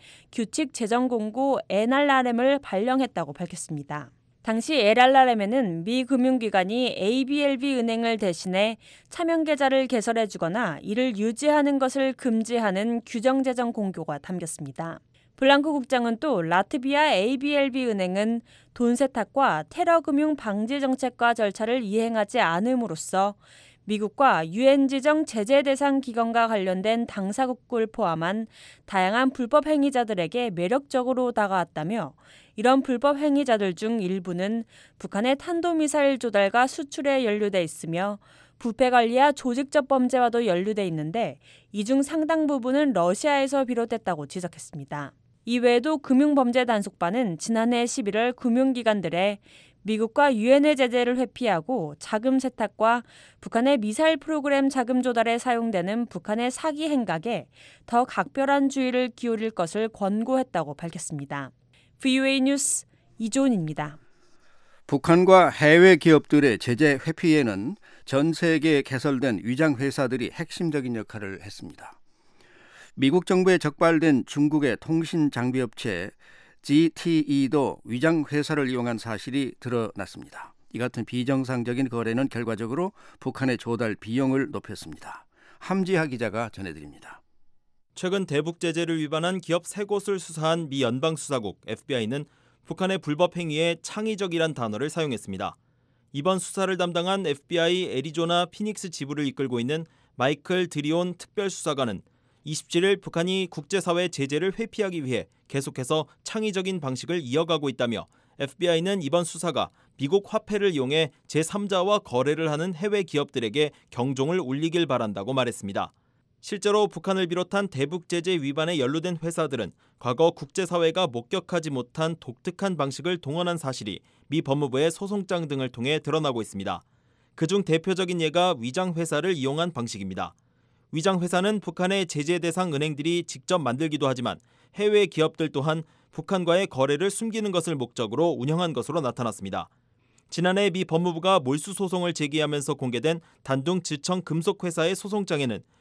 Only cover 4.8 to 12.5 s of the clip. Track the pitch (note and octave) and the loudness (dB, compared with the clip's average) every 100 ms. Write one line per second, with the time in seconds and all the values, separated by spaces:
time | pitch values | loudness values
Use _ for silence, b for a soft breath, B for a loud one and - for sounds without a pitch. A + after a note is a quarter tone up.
4.8 | G#3 A3+ B3+ C4+ C4 A3+ G3+ B3+ A3 E3 | 6 8 8 8 6 4 0 0 0 -2
5.8 | E3+ B3 B3+ C4+ B3+ C4 A3 G3 F#3 A#3 | -2 -2 0 2 2 2 2 2 2 0
6.8 | B3 - F#3+ B3+ C4 C#4+ C#4+ C4+ C#4 C4 | -2 0 0 0 0 2 2 0 0 0
7.8 | A#3 A3+ A#3 A3 G#3 E3 F#3 F#3 G#3 A3 | 0 0 0 0 -2 -2 -2 0 0 -2
8.8 | b b b - E4+ E4 D#4 D4 C4+ C4+ | b b b -4 0 0 2 2 4 2
9.8 | C4 B3 G#3 A3+ G#3+ F3+ E3 G3 A3+ D3+ | 2 0 0 0 -2 -2 -4 -2 -4 -4
10.8 | - G#3 B3+ G3+ G#3+ A3+ D4 D4 C#4+ C#4 | -6 0 0 0 -2 0 2 4 4 2
11.8 | C4 C4+ C4 B3+ C4 A3+ A3 | 0 0 -2 0 0 0 0